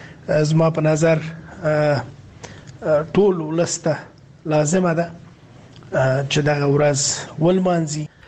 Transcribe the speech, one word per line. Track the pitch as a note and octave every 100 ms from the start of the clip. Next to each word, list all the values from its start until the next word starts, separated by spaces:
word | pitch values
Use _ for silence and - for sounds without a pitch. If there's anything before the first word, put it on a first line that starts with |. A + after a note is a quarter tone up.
| - - -
آ، | D3+
زما | D3+ D#3 D#3+
په | D#3+
نظر، | D#3 D#3 D#3+ D#3+ - - - -
آ، | D3+
آ، | D3+ D3+ C#3 A#2+ - - - - - - - F#3 D3+ D#3+
ټول | F3+ G3+ F3+
ولس | D#3 D#3+ E3+ -
ته | E3 D3 - - - - -
لازمه | D3+ D3 F#3 F3+
ده، | D#3+ E3+ - - - - - - - -
آ، | - C3 C3 C#3
چې | D3
دغه | D3 D3 C#3+
ورځ | C#3+ D3 C#3 - - - -
ولمانځي. | E3 F#3 F#3 E3+ D#3+ D3+ D3+ _